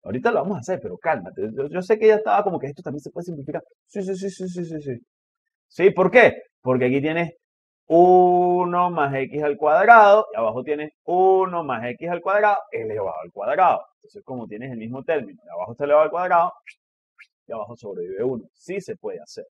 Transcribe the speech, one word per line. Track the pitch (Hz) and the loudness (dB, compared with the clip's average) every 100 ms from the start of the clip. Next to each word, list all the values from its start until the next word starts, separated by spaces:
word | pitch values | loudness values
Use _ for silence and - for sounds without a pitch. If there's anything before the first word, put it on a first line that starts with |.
Ahorita | - 117 233 | -8 -2 0
lo | 208 | 0
vamos | 160 185 | -2 -6
a | |
hacer, | 117 185 | -6 -8
pero | 104 90 | -8 -8
cálmate. | - 147 92 - 208 | -4 -4 -6 -8 -8
Yo, | 113 - | -6 -6
yo | 170 | -6
sé | 180 220 | -2 2
que | 220 | 4
ya | |
estaba | 214 214 202 | 4 2 0
como | 202 165 | 0 -4
que | 139 | -8
esto | 143 | -10
también | - 143 | -10 -10
se | 143 | -12
puede | - | -12
simplificar. | 175 160 143 151 - _ _ | -10 -10 -10 -10 -12 _ _
Sí, | 208 | -10
sí, | 190 | -8
sí, | 190 196 | -6 -8
sí, | 185 185 | -10 -10
sí, | 180 | -8
sí, | 165 156 | -8 -8
sí. | 143 120 _ _ _ _ _ _ _ | -8 -10 _ _ _ _ _ _ _
Sí, | - 185 | 2 2
¿por | 180 185 | 4 4
qué? | 240 202 - - _ | 6 6 2 -16 _
Porque | 127 127 | -2 0
aquí | 127 135 | 2 0
tienes | 143 160 170 - _ _ _ _ _ | -2 -2 -4 -8 _ _ _ _ _
uno | 165 180 180 180 180 180 180 180 175 180 | 4 8 6 6 4 2 0 0 0 0
más | 170 143 | 0 -2
x | 135 131 147 | -2 -6 -4
al | 147 143 | -4 0
cuadrado | 151 156 208 233 208 214 214 | 2 4 8 8 10 6 4
y | - | -2
abajo | 113 117 | -4 -4
tienes | 127 147 151 _ | -6 -6 -6 _
uno | - 180 190 190 185 175 | -4 2 4 4 2 -4
más | 151 120 120 | -4 -6 -6
x | 123 170 | -8 -8
al | 175 | -6
cuadrado | 185 202 208 196 - | -2 2 2 0 -4
elevado | 113 110 107 95 80 | -10 -8 -6 -6 -8
al | 82 | -14
cuadrado. | - 104 156 180 110 - _ | -8 -6 2 2 2 -4 _
Entonces, | _ 104 | _ -20
como | - 127 110 | -14 -14 -12
tienes | 107 131 | -12 -12
el | 120 | -10
mismo | 113 127 | -10 -10
término, | 143 156 104 90 | -4 -4 -4 -18
de | - | -16
abajo | 87 90 | -12 -12
está | 117 | -8
elevado | 143 147 | 2 2
al | 156 | 2
cuadrado, | 165 185 175 175 - _ _ _ _ _ _ _ _ _ | -2 0 0 0 -4 _ _ _ _ _ _ _ _ _
y | |
abajo | 113 104 120 | -12 -12 -14
sobrevive | 107 95 87 95 | -14 -12 -10 -6
uno. | 123 123 - | -4 -6 -10
Sí | _ - 196 | _ -12 -12
se | 180 | -10
puede | 104 107 95 | -12 -10 -12
hacer. | - - 90 | -16 -18 -18